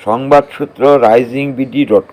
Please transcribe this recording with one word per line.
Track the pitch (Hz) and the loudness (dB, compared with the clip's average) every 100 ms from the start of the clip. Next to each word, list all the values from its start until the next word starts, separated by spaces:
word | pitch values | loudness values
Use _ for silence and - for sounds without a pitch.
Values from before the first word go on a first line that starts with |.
সংবাদ | 104 120 135 143 - - | -6 -4 2 2 2 -6
সূত্র | 147 - 139 143 | -12 -2 2 4
রাইজিং | 110 117 117 131 139 | 4 2 0 -6 -6
বিডি | 127 131 127 143 | -6 -6 -4 0
ডট | 98 - | -2 -2